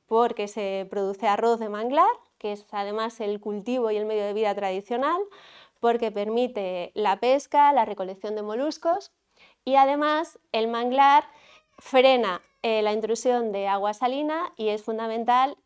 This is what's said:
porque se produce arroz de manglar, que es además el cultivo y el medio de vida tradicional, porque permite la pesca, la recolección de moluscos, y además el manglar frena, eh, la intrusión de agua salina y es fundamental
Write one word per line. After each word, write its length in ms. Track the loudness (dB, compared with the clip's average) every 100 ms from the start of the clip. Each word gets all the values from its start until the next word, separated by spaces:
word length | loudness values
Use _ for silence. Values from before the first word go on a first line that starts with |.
porque 440 | -2 0 2 -2 -8
se 380 | -6 -6 -6 -6
produce 380 | -4 -4 -2 0
arroz 320 | 2 2 0
de 100 | -2
manglar, 420 | -6 -2 2 2 2 _ _
que 160 | -10
es 140 | -10 -10
además 500 | -8 -6 -4 -6 -6
el 180 | -6 -6
cultivo 500 | -6 -8 -4 -2 0
y 60 | -2
el 80 |
medio 220 | -2 -2 -2
de 80 |
vida 200 | -2 -2
tradicional, 680 | -2 -4 -4 -6 -4 -2 -2 -6 -12 -20 -20 -20 _
porque 300 | 0 0 0
permite 840 | -2 -2 -2 -2 -4 -6 -6 -8
la 280 | -4 -2 0
pesca, 520 | 2 2 2 4 6
la 140 | 6 2
recolección 480 | -2 -8 -8 -8
de 80 | -6
moluscos, 720 | -6 -4 -4 -4 -2 -2 -6 _ _ _ _ _
y 120 | 2 4
además 600 | 4 4 0 0 -4 -10 _
el 160 | -2 -2
manglar 560 | -2 -2 4 6 6 2 -8 _ -20 _ _
frena, 640 | 0 4 6 6 2 -4 _ _
eh, 200 | -2 0
la 100 | 0
intrusión 580 | 0 -2 -2 0 0 0
de 160 | -4 -2
agua 280 | -2 -2
salina 580 | -2 -2 -2 -4 -4 -6 -4
y 120 | -4
es 160 | -4
fundamental 720 | -4 -6 -4 -4 0 2 2 -2